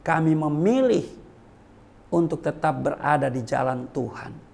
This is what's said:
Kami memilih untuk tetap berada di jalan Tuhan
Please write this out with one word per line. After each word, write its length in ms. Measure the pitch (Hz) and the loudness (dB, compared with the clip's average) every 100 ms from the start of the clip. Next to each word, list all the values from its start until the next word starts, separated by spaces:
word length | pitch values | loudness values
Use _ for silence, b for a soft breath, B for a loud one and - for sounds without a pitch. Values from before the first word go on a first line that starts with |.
Kami 320 | - 160 160 | 0 2 4
memilih 720 | 156 151 147 180 254 262 202 - - - - - - - - - - - | 2 2 2 2 4 4 2 -2 -14 -20 -20 -20 -20 -20 -20 -20 -20 -4
untuk 320 | 170 165 160 | 0 0 0
tetap 400 | 151 151 156 131 | -4 -2 -2 0
berada 480 | 131 143 - 151 135 | -2 -2 0 2 0
di 100 | 127 | -4
jalan 480 | 117 131 127 127 123 | -4 -2 0 -2 -6
Tuhan 420 | - 113 - - - - | -6 -6 -8 -14 -16 -20